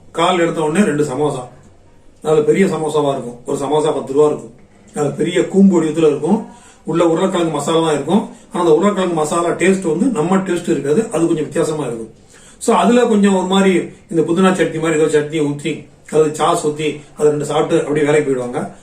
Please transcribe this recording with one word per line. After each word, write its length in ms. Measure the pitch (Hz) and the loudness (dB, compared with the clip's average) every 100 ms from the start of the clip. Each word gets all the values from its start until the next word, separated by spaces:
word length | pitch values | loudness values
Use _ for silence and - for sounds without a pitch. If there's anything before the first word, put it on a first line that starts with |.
| - | -14
கால் 260 | - 175 175 | -2 0 0
எடுத்த 240 | 165 156 | -2 -2
உடனே 220 | 151 175 | -2 0
ரெண்டு 200 | 208 147 | 0 0
சமோசா. 440 | 143 131 147 - - - - _ - - - _ | -2 -2 -4 -4 -12 -20 -20 _ -20 -20 -20 _
நல்ல 180 | 151 156 | 0 2
பெரிய 240 | 147 180 185 | 2 2 2
சமோசாவா 460 | 156 151 151 143 | 0 -2 -2 -2
இருக்கும். 260 | 135 120 - - | -4 -8 -14 -8
ஒரு 120 | 139 | -6
சமோசா 360 | 139 151 156 | -2 0 0
பத்து 180 | 135 120 | -4 -2
ரூபா 140 | 135 151 | 2 2
இருக்கும். 280 | - - - - _ - | 0 -10 -20 -20 _ -14
அது 160 | 151 143 | -4 -4
பெரிய 380 | - 160 180 - | -2 -2 0 0
கூம்பு 340 | 190 196 170 | 4 4 4
வடிவத்துல 240 | 156 156 156 | 0 2 2
இருக்கும். 400 | 131 151 220 - - - - | 2 -2 -2 -4 -20 -20 -16
உள்ள 200 | - 160 | -6 0
உருளைக்கிழங்கு 480 | 170 165 190 185 165 | 2 2 0 -2 -2
மசாலா 280 | 151 156 160 | -4 -2 0
தான் 140 | 160 | 0
இருக்கும். 340 | 143 139 202 - - - | -2 0 0 -2 -14 -10
ஆனா, 120 | 170 | -2
அந்த 100 | 170 | 2
உருளைக்கிழங்கு 400 | 156 202 190 185 | 4 2 0 -2
மசாலா 340 | 170 - 170 170 | -2 -2 -2 -2
டேஸ்ட் 380 | 147 175 190 170 | 0 0 0 0
வந்து 200 | 156 262 | 0 0
நம்ம 300 | 151 160 190 | 0 0 0
டேஸ்ட் 340 | 190 175 170 | 0 -4 -2
இருக்காது. 320 | 147 139 156 | -4 0 0
அது 240 | - 160 165 | 0 -2 0
கொஞ்சம் 180 | 156 | 0
வித்தியாசமா 400 | 135 170 151 151 | -2 -4 -2 -4
இருக்கும். 260 | 127 113 110 - - - - - | -6 -8 -12 -18 -20 -20 -20 -8
So, 180 | - 214 | 0 2
அதுல 300 | 196 240 226 | 4 4 4
கொஞ்சம் 280 | 208 202 | 4 4
ஒரு 120 | 190 180 | 2 2
மாதிரி 420 | 196 190 170 - - - | 2 4 2 -2 -14 -4
இந்த 220 | 165 156 | -2 0
புதினா 120 | 170 | 2
சட்னி 360 | 190 180 156 160 | 2 2 -2 -2
மாதிரி 220 | 160 156 | -2 0
ஏதோ 160 | 156 147 | 2 2
சட்னி 220 | 147 160 | 0 -4
ஊத்தி, 480 | 143 143 - - - - - | -4 -4 -6 -8 -12 -20 -4
அதாவது 260 | 151 156 | 0 0
சாஸ் 320 | 147 156 170 156 | 0 0 0 -2
ஊத்தி, 340 | 147 156 139 - | -2 -4 -6 -14
அதை 160 | - 151 | 0 0
ரெண்டு 140 | 147 | 0
சாப்பிட்டு 360 | 143 147 156 165 | -2 -2 2 0
அப்படியே 260 | 139 147 143 | 0 0 2
வேலைக்கு 260 | 151 135 | 2 2
போயிடுவாங்க. 380 | 127 123 113 101 - | -2 -4 -6 -8 -14